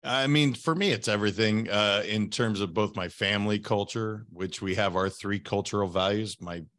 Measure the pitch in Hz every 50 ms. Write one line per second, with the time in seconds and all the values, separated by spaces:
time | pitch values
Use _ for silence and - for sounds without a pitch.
0 | _ - 123 131 135 135 143 151 147 143 123 - - - 160 165 202 202 143 98
1 | - - 107 104 104 107 95 98 110 107 107 107 113 - 101 104 104 104 101 101
2 | 104 - 107 110 104 104 - - 123 113 107 98 101 92 80 92 107 101 - 98
3 | 90 87 - - 98 98 104 101 104 104 104 104 104 - 113 101 101 - - 117
4 | 110 110 107 107 110 - - 85 95 92 - - - 98 92 90 104 98 87 92
5 | 95 98 - - - 101 104 101 - - - 101 98 - - 104 101 95 85 95
6 | 92 98 104 104 110 104 90 - 90 87 85 85 82 80 _